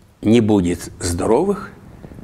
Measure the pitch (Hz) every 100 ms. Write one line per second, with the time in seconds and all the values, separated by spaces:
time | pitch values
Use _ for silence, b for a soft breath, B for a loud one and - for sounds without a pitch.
0 | _ _ 104 117 107 104 87 85 - -
1 | 90 85 95 123 196 196 - - - -
2 | - -